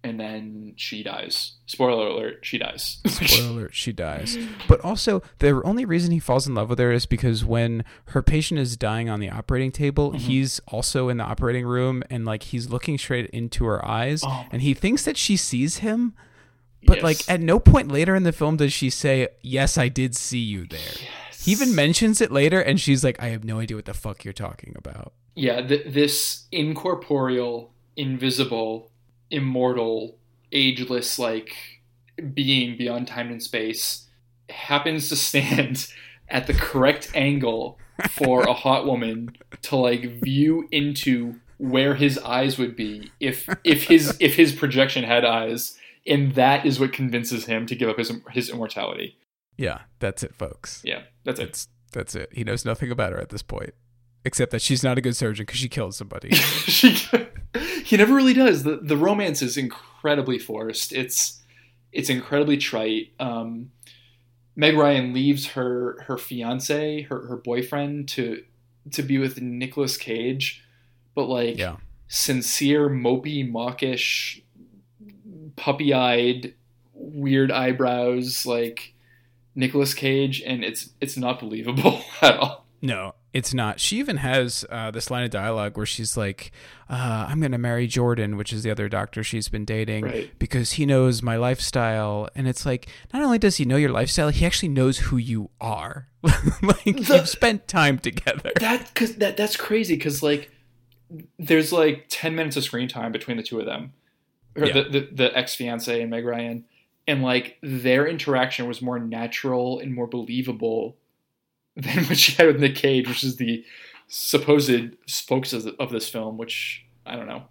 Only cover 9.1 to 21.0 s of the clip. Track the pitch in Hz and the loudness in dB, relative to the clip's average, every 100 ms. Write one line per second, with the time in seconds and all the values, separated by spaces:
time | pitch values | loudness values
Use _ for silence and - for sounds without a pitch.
9.1 | 107 98 104 - 127 131 - 143 143 143 | -4 -6 -8 -2 0 0 0 0 2 0
10.1 | 135 120 131 135 - - 110 - 135 127 | -2 0 2 0 -4 -6 -4 -2 0 0
11.1 | 120 - - 123 123 120 123 127 127 - | -2 -4 -2 0 0 0 0 0 -2 -4
12.1 | 123 113 107 - 123 123 123 - 143 - | -6 -4 -6 -6 -6 -4 -4 -2 -4 -2
13.1 | 127 110 - 117 - 117 104 - 110 123 | -4 -4 -6 -4 0 0 0 -2 -2 -2
14.1 | 156 139 131 - 127 139 131 190 247 - | -2 -4 -6 -6 0 0 2 2 2 0
15.1 | 294 - 190 - 123 139 - 214 220 240 | -2 2 2 0 0 -2 -2 -2 0 -2
16.1 | - - _ _ _ _ _ - 156 165 | -4 -20 _ _ _ _ _ 6 6 4
17.1 | 151 - 180 165 214 - 277 151 139 175 | 0 0 0 2 8 10 8 4 0 2
18.1 | 190 175 - 151 156 143 - 131 - 143 | 2 2 2 0 2 2 2 -2 0 0
19.1 | 131 127 _ - 131 135 - 127 127 131 | 2 0 _ -6 0 2 2 0 0 -2
20.1 | 123 - 123 113 98 82 78 78 - | -2 -4 -4 -2 -4 -8 -10 -10 -12